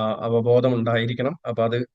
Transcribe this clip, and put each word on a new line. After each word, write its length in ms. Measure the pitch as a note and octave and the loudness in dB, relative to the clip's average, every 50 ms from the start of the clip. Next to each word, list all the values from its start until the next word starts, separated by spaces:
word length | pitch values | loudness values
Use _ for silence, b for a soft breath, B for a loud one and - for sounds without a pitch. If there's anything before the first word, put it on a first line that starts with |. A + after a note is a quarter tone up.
| A2 A2 G#2+ - | -2 -2 -2 -4
അവബോധം 540 | - A#2 A#2 A#2 A2+ B2 A#2+ B2 B2 C3 B2+ | -2 0 0 0 2 4 4 4 4 2 2
ഉണ്ടായിരിക്കണം. 640 | A#2+ A2+ A#2 A#2 A#2 A2+ A#2 B2+ A#2+ B2+ C3+ E3 - - A#2+ | 0 0 0 0 0 0 -2 -4 -4 -4 -4 -6 -6 -8 -6
അപ്പൊ 160 | A#2 A2+ A2+ | -2 -2 0
അത് 220 | A2+ A#2 A#2+ B2+ - _ | 0 0 -2 -4 -6 _